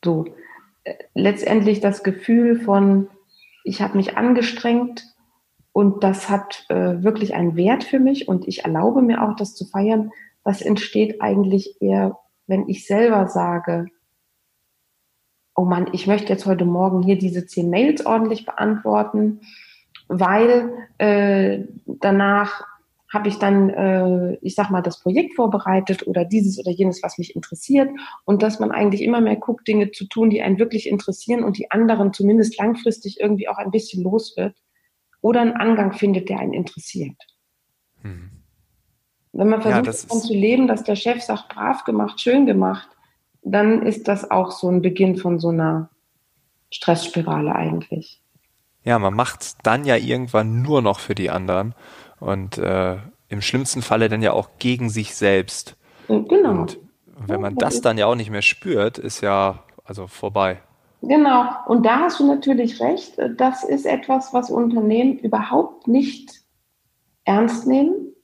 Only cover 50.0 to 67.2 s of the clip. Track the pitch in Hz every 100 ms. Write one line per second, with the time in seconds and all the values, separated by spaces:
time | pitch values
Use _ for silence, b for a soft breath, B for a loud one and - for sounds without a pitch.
50 | 123 123 127 117 110 113 135 147 110 98
51 | - 98 90 87 92 92 107 120 B B
52 | B B - 98 95 - 90 95 92 92
53 | 107 _ _ 104 98 127 135 - 117 110
54 | 113 110 110 - 101 _ 123 123 120 107
55 | 104 - 104 98 95 - - - b b
56 | b 214 220 370 339 185 170 - - _
57 | _ - 104 101 101 101 123 120 123 110
58 | 107 120 107 104 101 - 196 135 104 123
59 | - - 104 98 98 95 _ - - 101
60 | 95 - 104 104 95 92 _ _ _ _
61 | 240 294 285 254 247 - - 233 220 247
62 | 339 - 277 277 277 254 233 - 233 370
63 | - - 247 233 262 254 - 277 277 262
64 | - 262 262 254 240 233 233 233 214 220
65 | 262 - 226 214 214 262 339 - - 240
66 | 277 - - - _ _ _ _ _ _
67 | _ _